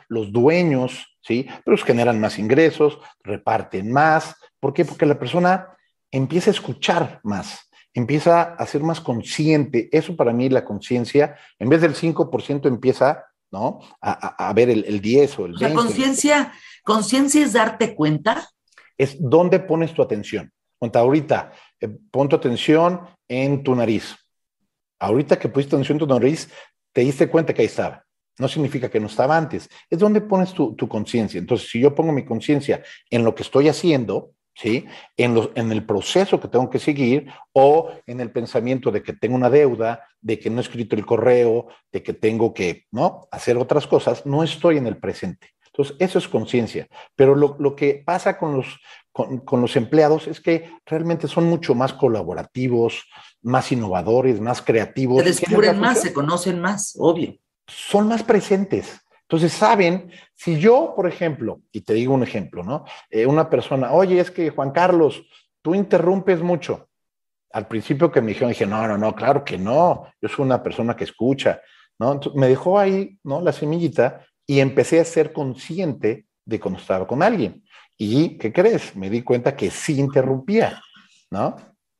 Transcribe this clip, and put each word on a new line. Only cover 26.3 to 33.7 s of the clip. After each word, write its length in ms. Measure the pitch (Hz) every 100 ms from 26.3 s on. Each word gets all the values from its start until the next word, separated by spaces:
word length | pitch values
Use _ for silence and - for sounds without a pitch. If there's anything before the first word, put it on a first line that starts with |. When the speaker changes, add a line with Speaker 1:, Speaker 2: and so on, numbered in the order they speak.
| 160 - - - _ _
Speaker 1:
te 80 | -
diste 280 | 123 139 165
cuenta 240 | 165 151
que 80 | 120
ahí 60 | 110
estaba. 380 | - 90 - _ _ _ -
No 100 | 131
significa 420 | 165 139 139 120
que 100 | 113
no 80 | 107
estaba 280 | - 127 160
antes. 320 | 156 92 - - -
Es 100 | 165
donde 220 | 208 214
pones 320 | 208 190 180
tu, 220 | - 139 110
tu 120 | 113
conciencia. 520 | 113 104 120 104 90
Entonces, 300 | 95 117 -
si 100 | 117
yo 140 | 139
pongo 180 | 143 160
mi 140 | 143 -
conciencia 580 | 113 - 147 - 98 - - _
en 140 | 120
lo 100 | 113 -
que 80 |
estoy 240 | - 135
haciendo, 640 | 151